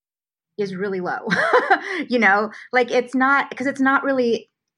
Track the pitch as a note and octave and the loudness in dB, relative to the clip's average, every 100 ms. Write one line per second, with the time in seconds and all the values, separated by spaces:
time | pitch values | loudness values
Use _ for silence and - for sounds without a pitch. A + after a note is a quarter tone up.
0 | _ _ _ _ _ - G3+ F#3 G3+ F#3+ | _ _ _ _ _ -8 -8 -6 -6 -4
1 | F3 C3 - - D#5+ B4+ C#5 F4+ G4 F#4+ | -4 -6 -4 -2 2 2 2 0 0 -8
2 | B3 A#3 G#3 G3+ G#3+ - - B3 B3 B3 | -2 2 4 4 0 -6 -2 0 2 0
3 | B3 C4 C4 C#4 C4 - C4 C4+ C4+ C4+ | 0 0 2 2 0 -4 -6 0 2 2
4 | C#4 C4+ A#3+ A3+ - _ _ | 0 0 0 -2 -4 _ _